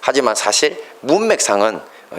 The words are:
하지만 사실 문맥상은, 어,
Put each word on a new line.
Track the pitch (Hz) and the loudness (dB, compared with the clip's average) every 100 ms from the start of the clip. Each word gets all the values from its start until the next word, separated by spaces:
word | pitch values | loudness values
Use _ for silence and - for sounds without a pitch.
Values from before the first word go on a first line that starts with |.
하지만 | - 135 123 | -2 0 0
사실 | 104 104 104 151 - - - | 0 -2 0 0 -2 -14 -10
문맥상은, | 123 180 226 190 - 101 107 87 - - | 0 0 2 0 2 2 2 -2 -12 -20
어, | - | -14